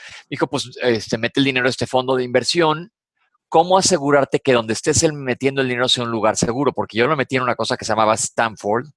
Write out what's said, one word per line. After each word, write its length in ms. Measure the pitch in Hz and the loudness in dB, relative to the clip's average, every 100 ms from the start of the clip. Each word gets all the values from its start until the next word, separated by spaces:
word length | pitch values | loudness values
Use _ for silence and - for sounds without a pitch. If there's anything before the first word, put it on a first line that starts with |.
| - - | -20 -20
Me 40 | - | -12
dijo, 160 | 143 165 | -6 -4
"Pues, 240 | 139 123 - | -4 -8 -4
este, 360 | 127 117 - 113 | -2 0 -2 -4
mete 220 | 117 - | -4 -2
el 40 | |
dinero 220 | 139 131 123 | 0 2 0
a 40 | |
este 160 | 117 117 | -2 -2
fondo 300 | 131 127 131 | -2 0 -2
de 80 | |
inversión. 680 | 123 123 117 170 156 151 175 _ _ _ _ _ - | 0 0 0 2 2 0 -6 _ _ _ _ _ 0
¿Cómo 300 | 160 175 190 | 2 4 4
asegurarte 640 | - 175 139 143 131 147 | 4 2 4 2 2 0
que 120 | - | 2
donde 220 | 123 110 | 2 2
estés 280 | 107 - 151 | -4 0 2
el, 100 | 160 | 0
metiendo 480 | 147 135 120 135 139 | 0 -4 -2 -2 0
el 80 | 131 | -2
dinero 200 | 123 127 | 0 0
sea 160 | - | 0
un 60 | 117 | -2
lugar 260 | 117 107 101 | 0 0 0
seguro?". 360 | - 120 139 | -2 0 0
Porque 260 | - 98 107 | -2 -2 0
yo 80 | 123 | 2
lo 100 | 151 | 2
metí 200 | 127 131 | 0 -2
en 60 | |
una 140 | 127 113 | -2 -2
cosa 200 | 110 127 | -2 -4
que 80 | |
se 80 | - | -2
llamaba 220 | 110 107 | 2 2
Stanford 720 | 110 - - 117 104 104 110 147 | 2 -2 -2 -2 -2 -4 -4 -4